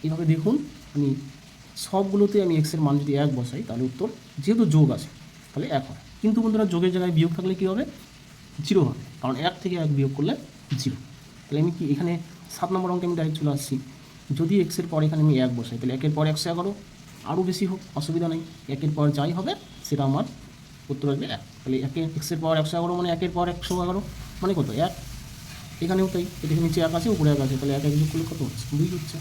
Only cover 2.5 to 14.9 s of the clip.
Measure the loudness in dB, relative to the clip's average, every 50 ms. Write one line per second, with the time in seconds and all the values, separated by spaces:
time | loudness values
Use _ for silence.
2.5 | 4 2 2 2 2 2 2 4 4 2 2 2 2 2 2 2 2 0 -4 -4
3.5 | -6 -8 -6 -6 -2 -2 -2 -2 -2 -2 -4 -4 -4 -8 -18 -14 -10 -4 0 2
4.5 | 4 4 4 6 6 6 6 6 4 -2 -6 -12 -16 -18 -20 -20 -20 -20 -20 -10
5.5 | -8 -6 -4 -2 -2 -2 -2 -4 -12 -16 -16 -18 -12 -2 0 2 2 4 2 2
6.5 | 4 4 2 2 2 2 2 2 2 2 0 2 4 4 4 4 2 0 -2 -2
7.5 | 0 0 0 0 0 -2 -4 -4 -8 -16 -20 -20 -20 -20 -20 -20 -20 -20 -20 -18
8.5 | -10 -8 -2 4 4 6 6 4 2 -4 -10 -14 -12 -6 -4 -4 -2 0 -2 -2
9.5 | -2 -2 -4 -4 -2 0 0 2 2 2 2 2 2 0 0 0 0 -2 -6 -16
10.5 | -20 -20 -8 -6 -6 -2 -2 -4 -4 -4 -12 -16 -18 -20 -20 -20 -20 -20 -10 -4
11.5 | 0 0 0 0 0 -2 0 0 0 0 0 -2 -2 -2 -6 -10 -16 -20 -18 -16
12.5 | -6 -4 -2 0 0 0 0 0 -2 0 0 -2 0 0 0 -2 -2 0 0 0
13.5 | 0 0 -2 -4 -4 -4 -6 -8 -18 -20 -20 -20 -20 -20 -8 -6 -2 0 2 4
14.5 | 4 4 4 2 0 -4 -4 -2